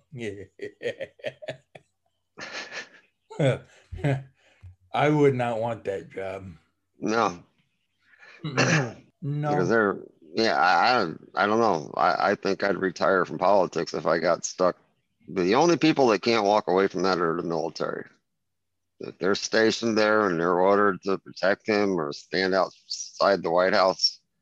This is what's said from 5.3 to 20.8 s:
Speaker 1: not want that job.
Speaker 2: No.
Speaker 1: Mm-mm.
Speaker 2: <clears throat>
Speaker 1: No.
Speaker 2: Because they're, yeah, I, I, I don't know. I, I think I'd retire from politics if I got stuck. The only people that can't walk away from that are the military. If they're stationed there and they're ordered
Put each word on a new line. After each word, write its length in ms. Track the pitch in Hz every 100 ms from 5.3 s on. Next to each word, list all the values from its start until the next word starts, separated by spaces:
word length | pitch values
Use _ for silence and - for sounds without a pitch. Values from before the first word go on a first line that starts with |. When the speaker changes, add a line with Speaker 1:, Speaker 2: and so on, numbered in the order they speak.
Speaker 1:
not 240 | 127 120 110
want 220 | 117 110
that 260 | - 98 -
job. 420 | 92 95 95 95 80 _ _ _ _
Speaker 2:
No. 400 | 104 113 104 87 - _ _ _ _ _ _ _ - -
Speaker 1:
Mm-mm. 520 | 151 127 131 156 123 101
Speaker 2:
<clears throat> 60 | - _ 143
Speaker 1:
No. 220 | 147 147
Speaker 2:
Because 180 | 147 87
they're, 260 | 113 104 - - _ 80
yeah, 200 | 90 113
I, 460 | 73 87 87 107 123
I, 440 | 87 - - -
I 20 | 101
don't 120 | 110
know. 320 | 113 85 67 -
I, 360 | 85 - 90
I 20 |
think 280 | 101 98 92
I'd 140 | 101 87
retire 480 | 92 - 90 95
from 140 | 82 76
politics 560 | 90 101 87 - 80
if 100 | 82
I 140 | 80 82
got 260 | 85 82
stuck. 320 | - - 90 - _ _ _ _ -
The 260 | 85 90
only 240 | 120 170 160
people 300 | 156 139 127
that 120 | 101
can't 240 | - 113
walk 240 | 101 104 -
away 180 | 92 98
from 160 | 90
that 140 | 95 87
are 160 | 85
the 80 | 82
military. 600 | 85 82 80 - 78 - - _ _ _ _ _ _ _ _ _
If 160 | - -
they're 160 | 90
stationed 640 | 101 - 113 110 - 117 107
there 300 | 107 107 101
and 120 | 82
they're 220 | 85 90
ordered 400 | 95 101